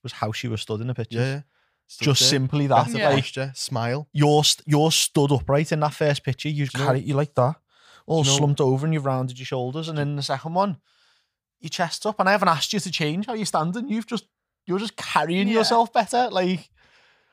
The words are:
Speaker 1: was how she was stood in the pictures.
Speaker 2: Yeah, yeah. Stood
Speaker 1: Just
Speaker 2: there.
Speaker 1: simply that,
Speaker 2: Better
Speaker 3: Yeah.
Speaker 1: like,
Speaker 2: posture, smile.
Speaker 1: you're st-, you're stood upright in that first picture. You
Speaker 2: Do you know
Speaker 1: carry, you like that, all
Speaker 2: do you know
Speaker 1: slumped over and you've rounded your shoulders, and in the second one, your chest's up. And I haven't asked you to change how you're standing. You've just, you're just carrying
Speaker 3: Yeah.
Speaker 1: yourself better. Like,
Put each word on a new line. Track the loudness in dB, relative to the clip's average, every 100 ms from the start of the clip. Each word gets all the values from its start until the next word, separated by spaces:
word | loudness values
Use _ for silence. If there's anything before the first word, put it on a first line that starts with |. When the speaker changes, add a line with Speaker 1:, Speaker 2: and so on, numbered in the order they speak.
Speaker 1:
was | -16
how | -8 -6
she | -6 -6
was | -6
stood | -6 -6
in | -6
the |
pictures. | -6 -6 -4
Speaker 2:
Yeah, | -4
yeah. | -4 -10 _ _ _ _
Stood | -4 0
Speaker 1:
Just | 4
Speaker 2:
there. | 4
Speaker 1:
simply | 2 0 0 2
that, | 4 2
Speaker 2:
Better | 2
Speaker 3:
Yeah. | 2
Speaker 1:
like, | 2
Speaker 2:
posture, | 0 -6 -8
smile. | -8 -6 -4 -2 -4 -4
Speaker 1:
you're | 2 4 6
st-, | 4 2 2
you're | 2 4
stood | 2 0 2 4
upright | 2 2 0 2
in | 0
that | 0
first | 0 0 0
picture. | -2 -4 -4
You | -4 -4
Speaker 2:
Do |
you | 0
know | 0
Speaker 1:
carry, | 0
you | 0
like | -2 0 2
that, | 2 0 _ _ _ -16 -2
all | 2
Speaker 2:
do | 2
you |
know | 4
Speaker 1:
slumped | 2 2
over | 2 2
and | 0
you've | 0 0
rounded | -2 -4 -8
your | -8
shoulders, | -6 -4 -6 -6
and | -4
in | -2 -4
the |
second | -4 -6 -4
one, | 0 0 -2 _ _ _ _ _ _ _ _
your | -10
chest's | -4 -4 -4
up. | -4 0
And | 2
I |
haven't | 4 4
asked | 2 0
you | -2
to | -2
change | -2 -2 -2 -4
how |
you're | -4 -2
standing. | 0 0 -2 -4
You've | -4 -4
just, | -6 -8 _ _ _ -4
you're | -4
just | -4 -8
carrying | -4 -2 0 0 2
Speaker 3:
Yeah. |
Speaker 1:
yourself | 2 2 2 2
better. | 0 0 0 0
Like, | 0 0 -2 -6 _ _ _ _ _ _